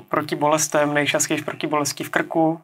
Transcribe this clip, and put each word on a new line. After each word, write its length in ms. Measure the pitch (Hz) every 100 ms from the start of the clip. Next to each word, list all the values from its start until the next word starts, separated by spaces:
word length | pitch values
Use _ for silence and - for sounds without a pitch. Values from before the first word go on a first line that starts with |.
| -
proti 260 | 151 147 156
bolestem, 580 | 147 156 151 151 147
nejčastěji 480 | 147 143 156 - 151
proti 260 | - - 160
bolesti 360 | 151 143 -
v 60 | -
krku, 520 | - 160 165 160 165